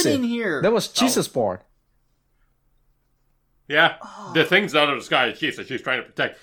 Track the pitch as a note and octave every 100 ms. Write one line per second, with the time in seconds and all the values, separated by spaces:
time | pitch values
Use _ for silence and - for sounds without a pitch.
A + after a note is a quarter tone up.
0 | - C#4 A#3+ A#3 G#3 C#3+ F3+ A3 - -
1 | B3 A3+ - C3+ G#2 F2+ _ _ _ _
2 | _ _ _ _ _ _ _ _ _ _
3 | _ _ _ _ _ _ - D3+ E3 -
4 | - - - D#3+ - F#3 G3+ D3 D3 B2+
5 | - D3 A#2+ - D3 A#2 F#2+ B2 C3+ B2+
6 | - - C3 -